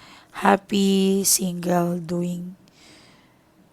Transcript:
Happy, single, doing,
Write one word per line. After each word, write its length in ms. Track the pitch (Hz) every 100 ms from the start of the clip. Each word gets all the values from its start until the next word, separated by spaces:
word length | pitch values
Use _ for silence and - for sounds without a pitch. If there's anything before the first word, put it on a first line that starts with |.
| - - - -
Happy, 800 | 196 196 - 202 196 196 190 196
single, 800 | 190 - 185 175 175 175 175 175
doing, 560 | 165 175 175 175 180 190 - _ - - - - _ _ _ _ _